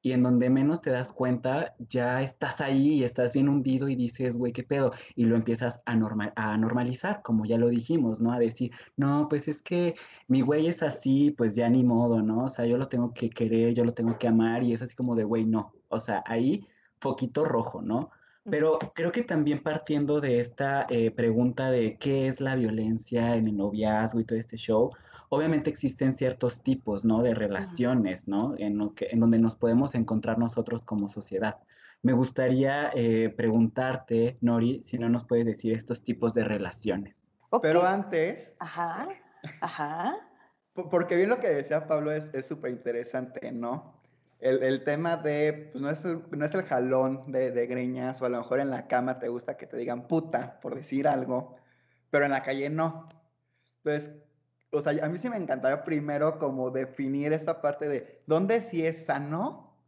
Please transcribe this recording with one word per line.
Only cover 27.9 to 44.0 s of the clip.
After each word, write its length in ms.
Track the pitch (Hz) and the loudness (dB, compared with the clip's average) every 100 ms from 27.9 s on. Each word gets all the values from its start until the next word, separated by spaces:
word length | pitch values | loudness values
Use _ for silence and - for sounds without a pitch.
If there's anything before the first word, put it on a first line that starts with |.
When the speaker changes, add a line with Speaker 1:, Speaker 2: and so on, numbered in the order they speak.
| 127 98 92 - | 2 0 -2 -4
Speaker 1:
¿no? 280 | 98 123 139 | -2 -2 -2
en 200 | 104 104 | -2 -2
lo 160 | 104 | -4
que, 140 | - - | -4 -2
en 80 | 117 | 4
donde 200 | 113 113 | 4 6
nos 160 | 113 - | 4 2
podemos 400 | 117 117 139 120 | 2 2 2 -2
encontrar 420 | 113 110 117 113 | -2 -2 0 0
nosotros 440 | 117 117 113 117 | 0 -2 -4 -6
como 240 | - 107 101 | -4 -4 -4
sociedad. 480 | - - 95 107 - _ _ - _ | -8 -6 -4 -4 -6 _ _ -20 _
Me 100 | 127 | 2
gustaría, 800 | 123 131 - 131 131 135 143 147 127 | 2 2 0 2 2 2 0 -2 0
eh, 340 | 117 113 113 | 2 2 0
preguntarte, 1080 | 107 113 110 113 - 131 131 - 113 120 123 | 0 2 4 2 2 -2 -2 0 2 2 2
Nori, 420 | 120 117 117 131 | 2 2 2 -2
si 140 | - 123 | -6 -4
no 120 | 117 | 0
nos 160 | 120 117 | 0 2
puedes 200 | 120 117 | 2 2
decir 280 | 104 113 | 0 -2
estos 300 | 113 - 120 | -2 -4 -8
tipos 300 | - - 117 | -4 -2 0
de 100 | 117 | 0
relaciones. 800 | 107 104 92 - 107 98 98 _ _ _ _ | -2 -2 -4 -6 -4 -4 -6 _ _ _ _
Speaker 2:
Ok. 140 | 147 | 0
Speaker 3:
Pero 200 | 156 165 | 4 4
antes 720 | 180 196 196 165 170 - - _ | 4 2 -2 -2 -2 -4 -16 _
Speaker 2:
Ajá, 480 | 170 175 175 180 320 381 _ _ | -12 -6 -6 -6 -10 -12 _ _
Speaker 3:
<laughs> 180 | 156 - | -18 -10
Speaker 2:
ajá. 540 | 165 - 147 160 196 403 - _ _ _ _ | -10 -6 -6 -4 -4 -6 -12 _ _ _ _
Speaker 3:
po-, 160 | - 170 | -12 0
porque 260 | 175 175 170 | 0 2 2
bien 140 | 196 | 2
lo 100 | 247 | 2
que 100 | 220 | 0
decía 380 | 143 135 151 156 | 0 0 -4 0
Pablo 240 | 151 151 | -2 0
es, 200 | 151 151 | -4 -6
es 120 | 135 131 | -10 -8
superinteresante, 1080 | 135 127 123 123 117 123 131 127 - 120 | -8 -6 -6 -6 -6 -6 -8 -8 -10 -10
¿no? 420 | 117 120 131 - _ | -8 -6 -6 -10 _